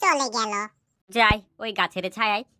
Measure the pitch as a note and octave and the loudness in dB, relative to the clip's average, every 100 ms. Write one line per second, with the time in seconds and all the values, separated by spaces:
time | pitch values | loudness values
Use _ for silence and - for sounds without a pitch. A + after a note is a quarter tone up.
0 | F#4+ D4 C4 A3+ G#3+ G#3 G#3+ _ _ _ | 0 2 0 -2 -2 -4 -6 _ _ _
1 | _ A3+ G#3+ G#3+ - - A3+ G3 F3 F#3 | _ 2 4 2 -4 -12 -6 -2 -2 -2
2 | F3+ A3+ A3 G#3 - | -8 -2 -2 -2 -6